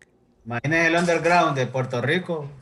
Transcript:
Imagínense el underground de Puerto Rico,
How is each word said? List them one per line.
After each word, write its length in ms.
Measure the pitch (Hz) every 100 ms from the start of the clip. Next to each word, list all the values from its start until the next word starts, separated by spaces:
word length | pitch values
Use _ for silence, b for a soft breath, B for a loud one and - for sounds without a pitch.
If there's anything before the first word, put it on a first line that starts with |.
| - _ _ _
Imagínense 440 | 113 120 143 165 165
el 80 | 170
underground 600 | 175 165 165 175 160 135
de 100 | 123
Puerto 340 | 131 127 120
Rico, 460 | 127 175 180 160 143 -